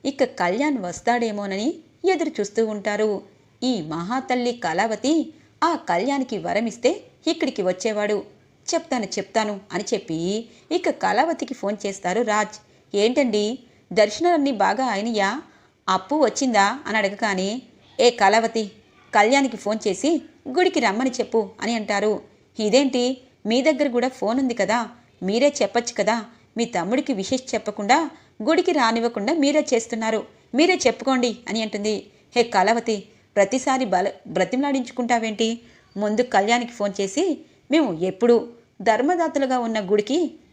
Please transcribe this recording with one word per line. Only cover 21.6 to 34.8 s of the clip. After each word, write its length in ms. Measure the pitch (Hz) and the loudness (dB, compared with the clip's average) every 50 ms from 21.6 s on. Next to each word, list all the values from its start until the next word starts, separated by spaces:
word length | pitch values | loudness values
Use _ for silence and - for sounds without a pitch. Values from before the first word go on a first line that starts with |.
| - | -6
అని 120 | 214 233 226 | -4 -4 -4
అంటారు. 340 | 214 208 208 202 202 214 208 - - - _ _ _ _ _ - | -2 -2 -2 0 0 0 -2 -2 -6 -16 _ _ _ _ _ -2
"ఇదేంటి, 440 | 214 214 202 269 285 262 254 247 240 254 262 - - _ _ _ _ 208 | 0 4 4 4 4 4 2 0 0 0 -2 -4 -10 _ _ _ _ 0
మీ 100 | 226 254 254 | 0 2 4
దగ్గర 200 | 311 302 247 294 277 233 | 2 2 2 0 0 2
కూడా 120 | 247 240 262 254 - | 0 -2 -2 -4 -4
ఫోన్ 200 | 247 208 233 269 269 | -4 -2 0 0 0
ఉంది 140 | 254 233 - | -2 0 -2
కదా, 180 | 196 185 220 240 226 202 - - _ _ _ _ 180 | 0 0 0 -2 -2 -6 -12 -20 _ _ _ _ -4
మీరే 240 | 190 202 233 277 294 285 - | -2 0 4 2 2 2 2
చెప్పచ్చు 340 | 226 190 - 233 233 - - - | -2 0 0 -2 -2 -2 -4 -2
కదా, 180 | 196 196 226 - - - - _ _ _ _ | 0 0 0 -2 -4 -12 -20 _ _ _ _
మీ 80 | 226 233 233 240 | -4 -4 -2 -2
తమ్ముడికి 380 | 180 165 185 233 269 294 294 262 196 | -4 -2 0 -2 -2 0 -2 -4 -4
విషెస్ 240 | 190 - 269 254 - - - | -2 -2 -4 -4 -4 -4 -6
చెప్పకుండా 420 | 214 - 208 208 - 202 202 254 311 320 285 - - - _ _ _ 220 | -4 -4 -4 -6 -6 2 4 4 4 4 -2 -8 -16 -20 _ _ _ 0
గుడికి 240 | 240 330 349 359 381 311 | 2 2 4 4 2 2
రానివ్వకుండా 540 | 294 240 226 226 233 226 233 233 226 196 233 330 330 277 | 2 2 2 2 2 0 -2 -2 -2 -2 0 0 2 2
మీరే 180 | 277 285 302 294 - | 4 4 2 2 2
చేస్తున్నారు, 500 | 254 226 226 - 233 220 226 220 220 214 - - _ _ _ _ - | 0 0 0 -2 -6 -4 -2 -2 -2 -2 -4 -8 _ _ _ _ 2
మీరే 180 | 247 320 339 370 - - | 2 4 4 4 4 2
చెప్పుకోండి" 460 | 247 - - - 269 262 254 240 240 214 - - - | 0 0 2 -2 0 0 2 0 -2 -2 -6 -8 -6
అని 100 | 196 226 220 | -4 -4 -4
అంటుంది. 300 | 214 220 208 208 214 214 190 - - _ _ _ _ - | -4 -6 -4 -2 -2 -4 -4 -6 -12 _ _ _ _ 0
హే 60 | 240 226 233 - | 0 0 2 2
కళావతి, 400 | 196 185 208 233 233 233 - 220 202 190 - _ _ _ _ _ | 2 4 4 2 0 0 -2 -4 -4 -6 -14 _ _ _ _ _
ప్రతిసారి 500 | 202 196 196 247 262 - 285 262 254 262 202 185 | 2 2 2 2 -2 0 0 0 0 0 0 0
బల-, 200 | 180 185 202 - - _ - 156 | 0 0 0 -4 -6 _ -6 -2
బ్రతిమలాడించుకుంటావేంటి? 1120 | 180 185 175 - 254 285 285 269 269 | -2 0 0 0 -2 0 0 0 -2